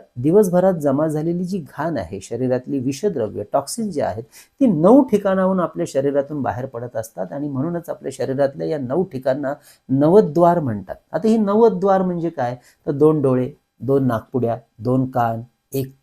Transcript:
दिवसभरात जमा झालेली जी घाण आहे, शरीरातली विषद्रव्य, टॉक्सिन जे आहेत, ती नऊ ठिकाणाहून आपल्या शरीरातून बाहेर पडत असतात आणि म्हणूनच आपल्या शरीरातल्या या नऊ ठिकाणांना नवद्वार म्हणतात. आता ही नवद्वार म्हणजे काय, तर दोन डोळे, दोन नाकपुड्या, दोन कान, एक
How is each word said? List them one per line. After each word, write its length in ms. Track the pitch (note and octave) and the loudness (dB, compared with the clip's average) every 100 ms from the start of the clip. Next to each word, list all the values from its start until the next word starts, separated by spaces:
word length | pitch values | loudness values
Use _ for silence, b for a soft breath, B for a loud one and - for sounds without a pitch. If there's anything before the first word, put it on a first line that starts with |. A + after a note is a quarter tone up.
| - - | -4 -4
दिवसभरात 580 | C3+ F#3+ G3 F3+ F#3 | 2 4 4 4 2
जमा 340 | F3 C#3+ C3+ D#3 | 2 0 0 0
झालेली 360 | D3+ D#3+ F3 | -2 -2 -4
जी 140 | F3+ G3 | -4 -6
घाण 400 | C3+ - D#3+ C#3 | -8 -6 -6 -4
आहे, 220 | E2+ G2+ | -6 -10
शरीरातली 580 | - A#2 B2+ B2+ B2+ C#3 | -8 -4 -2 -2 -2 -4
विषद्रव्य, 640 | B2+ C#3 G#3 D3+ G#2+ G2 G#2 | -2 -2 -4 -2 -4 -6 -4
टॉक्सिन 380 | C#3 C#3 - G#3+ | -4 -4 -6 -6
जे 100 | D3+ | -2
आहेत, 220 | G2 G2+ A#2+ B B - | -4 -4 -12 B B 0
ती 80 | C4 | 2
नऊ 360 | D#3 F3 C4+ | 4 6 6
ठिकाणाहून 560 | B3+ G3+ G3 F#3+ F#3 F#3+ | 6 2 2 2 2 0
आपल्या 260 | D#3+ E3+ E3+ | -2 -4 -4
शरीरातून 520 | C3+ C#3 C#3 C#3 D3+ | -2 0 0 -2 -4
बाहेर 240 | A2+ G2+ C3 | -4 -4 -6
पडत 300 | A#2 A#2+ A2+ | -8 -8 -8
असतात 380 | A2 - F3+ | -10 -8 -10
आणि 160 | C#3+ D3 | -8 -6
म्हणूनच 400 | C3 D#3+ E3+ E3 | -4 -4 -6 -8
आपल्या 220 | C3+ C#3 C3+ | -10 -10 -8
शरीरातल्या 520 | B2 C3+ C#3 D#3+ E3 | -6 0 0 -2 -6
या 100 | D#3 | -4
नऊ 260 | B2 D3+ | -4 -2
ठिकाणांना 500 | F#3+ B2+ C3 C#3 C3+ D3 b b - | -2 -4 -2 -2 -2 -8 b b -2
नवद्वार 680 | C3+ D3+ G3 F3 D3 E3+ F3 | 2 6 6 4 4 4 4
म्हणतात. 360 | C#3 G#2+ F#2 - _ | 0 -6 -8 -14 _
आता 160 | E3 A3 | -4 0
ही 100 | A3+ | 2
नवद्वार 640 | G3+ G#3 A3+ F#3 G3 F#3+ | 2 4 4 4 2 2
म्हणजे 280 | F#3 F3 E3 | 0 -2 -4
काय, 280 | D#3+ B2 C3 b b - | -4 -6 -6 b b -6
तर 40 | |
दोन 300 | C#3+ D3+ D#3 | 2 4 4
डोळे, 300 | C3+ B2+ B2+ - _ - | 2 0 -2 -8 _ -10
दोन 280 | A#2 C3+ C3 | 0 2 2
नाकपुड्या, 500 | A2+ - C3 A#2 A#2 _ - | 0 -2 -2 -2 -4 _ -8
दोन 320 | A2+ C3 C3 | -2 0 0
कान, 300 | B2+ A#2 A2+ A#2+ _ _ | -2 -2 -2 -10 _ _
एक 220 | C3+ C3+ - | -6 -6 -4